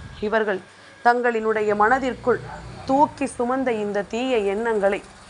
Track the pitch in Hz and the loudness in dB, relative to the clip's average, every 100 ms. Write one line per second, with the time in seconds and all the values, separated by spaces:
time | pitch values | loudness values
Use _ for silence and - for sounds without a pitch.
0 | - - 208 220 214 190 - - - - | -18 -8 -2 0 0 -4 -8 -20 -20 0
1 | 240 240 240 226 220 220 214 208 208 262 | 2 4 2 0 0 0 2 4 4 4
2 | 262 233 247 220 - - - - - 269 | 0 -2 0 -2 -4 -14 -14 -10 0 2
3 | 311 - 277 - 240 262 254 220 208 202 | 2 0 -6 -2 -2 0 0 -2 -2 -4
4 | 196 226 262 240 202 196 233 214 196 202 | -4 -4 0 0 0 -2 0 2 2 0
5 | - - | -6 -20